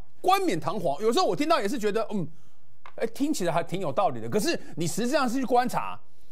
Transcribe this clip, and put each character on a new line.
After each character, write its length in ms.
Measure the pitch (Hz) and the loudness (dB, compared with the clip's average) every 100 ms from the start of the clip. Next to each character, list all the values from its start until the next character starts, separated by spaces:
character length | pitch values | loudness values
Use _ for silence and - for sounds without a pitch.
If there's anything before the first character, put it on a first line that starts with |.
| - - | -6 -2
冠 180 | - 392 | 2 4
冕 160 | 370 175 | 4 0
堂 200 | 160 208 | -2 -2
皇。 220 | 170 151 | 0 0
有 100 | 220 | 2
时 60 | 247 | 4
候 80 | 349 | 4
我 100 | 175 | 2
听 140 | 302 | 2
到 100 | 320 | 2
也 80 | 202 | 2
是 120 | 254 | 0
觉 120 | 208 | 0
得， 160 | 202 220 | 0 0
嗯， 160 | 208 165 - - - - - - - | -2 -2 -4 -6 -6 -6 -6 -6 -4
哎， 100 | 226 | -4
听 260 | - 285 | 0 -2
起 120 | 302 175 | 0 0
来 60 | |
还 120 | 160 | 0
挺 180 | 165 175 | 0 -2
有 100 | 175 | 0
道 180 | 135 190 | 2 2
理 120 | 123 | 0
的。 80 | 113 | 0
可 100 | 202 | 0
是 200 | 262 311 - 143 | 2 0 -2 -2
你 100 | 170 | -2
实 220 | - 240 | 0 0
际 40 | |
上 160 | 302 254 | 2 2
是 120 | 254 | 0
去 60 | 247 | 2
观 220 | 247 247 | 2 2
察， 320 | 170 101 87 - - - | 0 -4 -4 -6 -6 -6